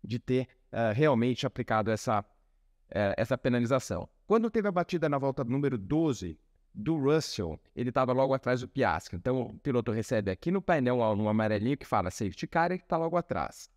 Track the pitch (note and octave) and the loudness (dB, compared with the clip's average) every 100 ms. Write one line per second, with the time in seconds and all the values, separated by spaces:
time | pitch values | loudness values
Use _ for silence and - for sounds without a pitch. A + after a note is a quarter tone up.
0 | F#2+ A#2 - B2+ B2+ _ _ - A2+ G#2+ | -6 -8 0 0 0 _ _ -2 0 2
1 | D#3 A#2+ A#2+ A#2+ C3+ - A#2+ A2 G#2+ A2 | 4 4 2 0 -4 -6 0 0 2 -2
2 | - G#2+ - _ _ _ _ _ _ G2 | 0 -2 -2 _ _ _ _ _ _ 0
3 | G2+ - A2+ B2 C3 B2 A#2+ C3 - F2 | 0 0 -2 0 0 0 2 0 0 -8
4 | E2+ _ _ A3 A3+ A3+ G#3 F3+ E3+ F3 | -8 _ _ 2 2 0 0 0 -2 0
5 | D#3 C#3+ C3+ C3 A#2+ C3+ C#3+ A#2+ F#2+ D3 | 0 0 0 -2 -2 0 0 -2 -2 0
6 | E3 A#2+ F2+ D#2+ _ _ _ F#3+ G#3 E3 | 2 0 -6 -10 _ _ _ -8 -4 0
7 | C3+ D#3 - - F2 D2+ _ - B2 B2+ | 2 2 0 -6 -6 -6 _ -6 -2 0
8 | B2+ B2+ C3+ C3+ C3 B2+ B2 - A2+ D#2+ | 2 2 2 2 0 -2 -2 0 2 2
9 | - F2+ B2+ C3 A#2 G#2+ D3 B2 A2+ A2 | -4 -6 -2 -2 -2 -6 -2 0 0 -2
10 | A2 A#2 G2 F#2 E3 F#3+ - E3 B2 B2 | 0 0 0 -2 -2 -2 2 2 4 2
11 | A2 G#2 G#2+ G#2+ G#2+ G#2+ A2 C#3+ - G#2+ | 2 2 2 2 2 0 0 -2 -2 -2
12 | F2+ - G#2 - E3 E3+ E3+ F#3 _ E3 | -2 -4 -6 -6 -4 0 0 -2 _ -2
13 | E3 F3 E3+ - - - - | 0 -2 -2 -4 -6 -8 -20